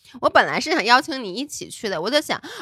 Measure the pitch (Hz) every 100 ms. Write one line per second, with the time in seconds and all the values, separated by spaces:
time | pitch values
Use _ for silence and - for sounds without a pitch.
0 | - 254 240 294 175 151 294 330 202 247
1 | - 262 208 190 285 - - - 214 151
2 | 185 294 - - 320 -